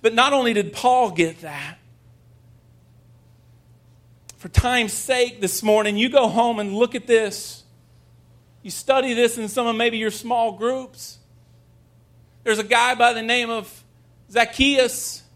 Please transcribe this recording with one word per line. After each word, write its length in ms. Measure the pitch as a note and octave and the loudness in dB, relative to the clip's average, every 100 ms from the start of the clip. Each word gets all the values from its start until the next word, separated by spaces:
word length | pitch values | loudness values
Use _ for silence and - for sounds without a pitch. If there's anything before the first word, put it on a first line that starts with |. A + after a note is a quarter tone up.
But 120 | A3+ | 0
not 200 | A3+ C4 | 2 2
only 200 | C#4 A#3+ | 2 2
did 200 | G#3+ G3+ | 0 -2
Paul 380 | - B3 B3+ A#3 | -2 0 2 0
get 300 | E3 E3 D#3+ | 0 -2 -2
that, 360 | D#3+ C#3+ C#3+ E3 _ _ _ _ _ _ _ - _ _ _ _ _ _ _ _ _ _ _ _ _ _ _ _ _ - | -14 -14 -14 -18 _ _ _ _ _ _ _ -20 _ _ _ _ _ _ _ _ _ _ _ _ _ _ _ _ _ -20
for 120 | F3+ | -2
time's 440 | - B3 B3 A3 | 0 2 0 0
sake 480 | - - B3+ B3 A#3 | -4 -2 0 0 0
this 200 | G3 - | -4 -2
morning, 360 | A3 G#3+ G#3 G#3 | 2 2 2 0
you 120 | B3 | 2
go 180 | C#4 A#3 | 4 2
home 300 | F#3+ A#3+ A3 | 2 0 0
and 180 | G3+ G3+ | -4 -2
look 200 | A#3+ A#3+ | -2 -2
at 100 | - | 0
this. 580 | A3+ G#3+ G3 - - _ _ _ _ _ _ _ _ _ _ | 0 0 -8 -14 -18 _ _ _ _ _ _ _ _ _ _
You 80 | G3 | -14
study 420 | - - C4+ C4 | -14 2 2 2
this 240 | A#3 A#3+ A#3 | 2 2 0
in 100 | A3 | -6
some 200 | C4 A#3 | -2 -2
of 80 | A3+ | 0
maybe 240 | A#3 A3+ | 0 0
your 100 | A3 | -4
small 440 | G#3+ A#3 A#3+ A3+ | -6 -4 0 0
groups. 680 | F#3+ A3+ C4 C4 - - - _ _ _ _ _ _ _ _ _ _ _ _ | -2 -4 -4 -6 -18 -20 -20 _ _ _ _ _ _ _ _ _ _ _ _
There's 140 | - G#3+ | -2 -2
a 60 | |
guy 320 | G#3 A#3 A#3+ B3+ | 2 2 2 4
by 180 | A#3+ | 2
the 80 | A#3 | 2
name 300 | A3+ B3 A#3 | -2 -2 -2
of 320 | A3+ F#3+ - _ _ _ _ _ | -6 -8 -18 _ _ _ _ _
Zacchaeus. 880 | G3 A3+ - C4+ C#4 B3 - - - _ | 0 0 2 2 4 0 -2 -10 -12 _